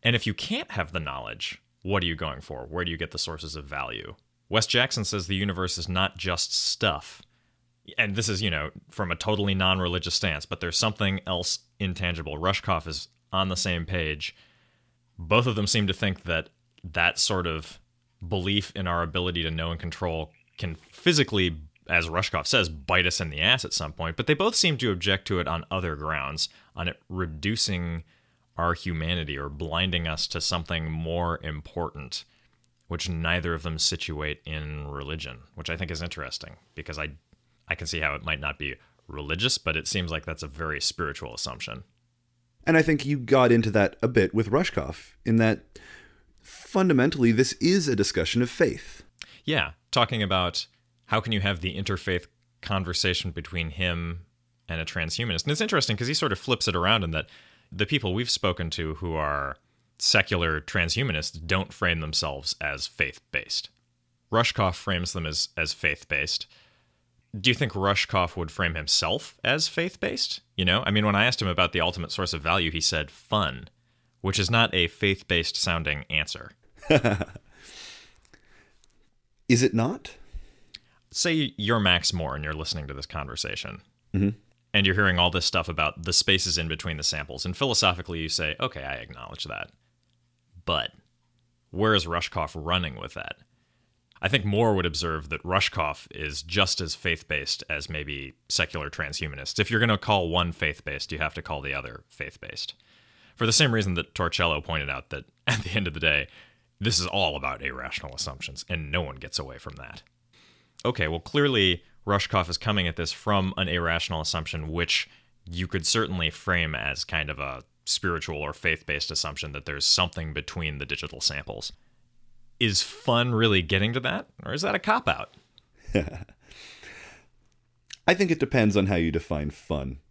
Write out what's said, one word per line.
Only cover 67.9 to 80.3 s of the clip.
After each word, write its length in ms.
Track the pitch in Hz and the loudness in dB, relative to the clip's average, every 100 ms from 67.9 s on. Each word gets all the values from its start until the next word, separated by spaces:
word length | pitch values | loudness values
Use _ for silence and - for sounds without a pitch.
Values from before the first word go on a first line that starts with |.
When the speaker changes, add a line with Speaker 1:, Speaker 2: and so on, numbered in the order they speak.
| 98 - 98 87 - | 2 2 2 0 -2
Speaker 1:
would 160 | 82 | -8
frame 240 | - 87 80 | -2 -2 -2
himself 640 | 76 - 80 110 - - | 0 0 2 -2 -4 -4
as 240 | - 143 156 | 0 0 0
faith-based? 760 | - 170 - - - - - _ - | -2 -4 -2 -4 -2 -4 -4 _ -2
You 100 | 90 | 2
know, 180 | 95 - | 4 4
I 60 | |
mean, 140 | 104 104 | 4 4
when 100 | 101 | 4
I 100 | 117 | 4
asked 160 | 120 | 2
him 60 | 98 | 0
about 240 | 87 90 | 2 2
the 100 | 92 | 4
ultimate 300 | 82 90 82 | 0 0 -6
source 220 | - 90 | -2 -2
of 80 | 82 | -2
value, 300 | 76 92 82 | 2 2 2
he 100 | 80 | 0
said 280 | - 82 76 | 0 0 -2
fun, 580 | - - 107 85 64 - _ _ _ _ _ | -8 -2 0 0 -4 -14 _ _ _ _ _
which 180 | 92 95 | -2 0
is 120 | 92 | 2
not 220 | 117 113 | 4 4
a 140 | 92 85 | 4 2
faith-based 680 | - 101 95 - 87 82 - | 2 2 2 2 0 2 -2
sounding 480 | - 82 78 73 - | 0 0 0 -4 -2
answer. 420 | 78 76 - 67 _ _ - - | -2 -2 -6 -12 _ _ -20 4
Speaker 2:
<laughs> 380 | 156 120 101 90 - _ - - - - - - _ _ - _ - _ _ _ _ _ _ _ _ _ | 4 4 0 -2 -8 _ -20 -20 -18 -18 -18 -20 _ _ -20 _ -20 _ _ _ _ _ _ _ _ _
Is 160 | 117 | 6
it 100 | 127 | 6
not? 420 | 110 117 233 - - - | 4 2 0 -8 -18 -14